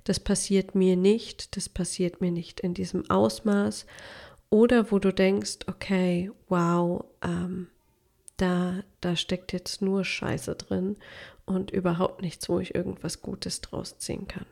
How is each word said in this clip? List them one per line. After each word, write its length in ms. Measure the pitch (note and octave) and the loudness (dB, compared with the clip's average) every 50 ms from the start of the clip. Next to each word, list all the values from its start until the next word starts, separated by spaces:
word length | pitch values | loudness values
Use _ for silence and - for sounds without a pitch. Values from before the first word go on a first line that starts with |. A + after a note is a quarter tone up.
| - | -4
das 160 | - F#3+ - | -2 -2 -2
passiert 560 | - - G3+ F#3 - - G3 F#3+ F#3+ F#3+ - | 0 0 0 0 2 2 2 2 2 2 2
mir 220 | F#3+ F#3 F#3 F#3 F3+ | 4 4 4 4 6
nicht, 580 | F#3 G3 G#3+ A#3 - - - - - - - | 6 6 4 4 2 -6 -12 -14 -14 -10 -8
das 140 | G3 - - | -8 -8 -6
passiert 500 | - - F3+ F3 - - F#3 F3 F3 - | -6 -4 -4 -4 -2 -2 -2 -2 -2 -2
mir 120 | F#3+ F3+ | -2 0
nicht 280 | F3 E3+ E3+ - - - | 0 -2 -4 -8 -8 -6
in 140 | - F3+ F3 | -4 -4 -2
diesem 360 | - F#3 F3 - F3+ - - | -4 -4 -4 -2 -4 0 2
Ausmaß.“ 760 | F#3 F#3+ G#3 A3 G#3 - - G#3+ G3+ G3+ G3+ G#3+ G#3+ - - - - - - - - - - - - - _ _ | 2 4 4 2 2 0 0 2 2 2 2 0 -2 -6 -10 -16 -18 -18 -18 -18 -18 -18 -20 -20 -20 -20 _ _
Oder 420 | - G#3+ A3+ A#3+ B3 A#3+ A3 G3+ | 6 6 8 8 8 6 4 4
wo 80 | G#3 G3 | 2 2
du 140 | G3 F#3+ F#3 | 2 2 4
denkst, 460 | F#3+ F#3+ F#3+ G3 G3+ G#3+ - - - - - | 4 4 4 4 2 0 -4 -8 -8 -8 -10
„Okay, 600 | F#3+ - - - G3 F#3 F#3 F3+ F3 F3 F3+ G3 A#3 - _ - | -10 -8 -4 0 0 2 2 2 2 2 0 -4 -6 -12 _ 0
wow, 560 | F#3 F3 E3+ E3+ F3 F3 F3 F3 F3 - - - _ _ - | 2 2 4 4 4 4 2 2 0 -2 -6 -10 _ _ -6
ähm, 440 | F3 F3 F3 F3 F3+ F#3 F#3 F3+ - _ _ _ _ _ _ _ _ _ _ _ - - | -4 -4 -2 -4 -4 -6 -8 -10 -12 _ _ _ _ _ _ _ _ _ _ _ -14 -4
da, 480 | - F#3+ F#3 F3+ F3+ F3+ F3+ F3+ F#3 - - _ _ | 0 2 2 2 2 0 0 -2 -4 -8 -10 _ _
da 160 | - F3+ F3 | -4 -2 -2
steckt 380 | E3+ - - F#3 F3+ F#3 - - | -2 -2 -2 -4 -4 -4 -6 -8
jetzt 280 | F3+ - - - - | -8 -6 -8 -6 -2
nur 220 | G3+ F#3+ F#3+ G3 F#3 | 0 0 0 0 0
Scheiße 520 | F3+ - - - - B2 - - - - | -2 -4 -4 -4 -4 -4 -4 -4 -6 -8
drin 420 | - - - G3 F#3 F#3 F#3+ G#3 - - - - - - - - - _ | -8 -6 -4 -2 -2 -2 -2 -4 -6 -10 -16 -18 -18 -18 -20 -20 -12 _
und 260 | - F#3+ F#3 F#3+ - | -4 -2 -2 -2 -2
überhaupt 500 | - F#3+ F3+ F3+ E3+ E3 F#3 - - - | -4 -2 0 0 2 2 2 2 0 -2
nichts, 280 | G3 E3+ - - - - | -6 -8 -6 -6 -4 -2
wo 100 | F3 F3+ | 0 0
ich 160 | F#3 F3+ - | 0 -2 -2
irgendwas 460 | - F3+ F#3+ F#3+ - - D#3+ - - | -4 -4 -4 -6 -6 -8 -8 -8 -8
Gutes 400 | - - F#3+ - - F3+ - - | -8 -10 -10 -8 -8 -8 -8 -8
draus 360 | - - - - - - - - | -8 -8 -8 -8 -8 -8 -10 -10
ziehen 300 | - - - - G3 - | -8 -8 -8 -8 -8 -10
kann.“ 180 | - F#3+ G3 - | -12 -12 -14 -14